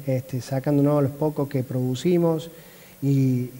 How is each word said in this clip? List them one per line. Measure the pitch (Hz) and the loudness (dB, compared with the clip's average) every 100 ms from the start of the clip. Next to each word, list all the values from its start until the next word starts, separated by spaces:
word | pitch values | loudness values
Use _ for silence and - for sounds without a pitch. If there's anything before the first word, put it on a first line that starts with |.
| - | -2
este, | 127 - 127 | -4 -2 -8
sacándonos | - 135 151 143 143 147 | -4 -4 0 2 4 4
los | 135 | 0
pocos | 143 156 151 139 | 0 -4 -2 -4
que | 135 | -2
producimos, | 123 127 127 127 180 175 170 160 - - - - - - | -2 -2 -2 0 2 2 2 0 -4 -16 -20 -20 -20 -4
y, | 139 139 131 123 123 | 0 4 4 2 -2